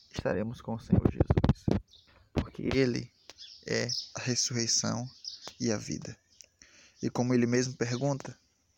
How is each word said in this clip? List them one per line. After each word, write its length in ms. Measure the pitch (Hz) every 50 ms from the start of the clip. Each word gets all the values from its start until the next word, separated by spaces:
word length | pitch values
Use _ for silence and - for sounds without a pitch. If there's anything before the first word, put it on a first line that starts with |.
| - - -
estaremos 460 | - - - - 92 107 113 123 -
com 140 | - - 113
o 60 | 113
Senhor 300 | - - - - - -
Jesus, 680 | - - - - - - - - - - - - - - - _ - - _ _ - _ _ _
porque 380 | - - 113 - - - - 123
Ele 380 | 120 131 135 123 120 127 123 - _ _ _ - - - - - - - -
é 220 | - 113 113 117 120 - - - - -
a 60 | -
ressurreição 920 | - 127 120 - - - 123 120 117 110 - - - 110 113 117 123 131 - - - - - - - - - -
e 140 | 123 117
a 40 | 107
vida. 400 | 107 - - - - - - 113 - _ _ _ - - _ _ _ - - - - - _ _ -
E 80 | - 120
como 240 | - 127 120 123 127
Ele 120 | 120 120
mesmo 280 | 117 123 127 127 127 127
pergunta, 640 | - 131 120 123 123 139 143 139 131 - - - _ _ _ _ _ _ _ _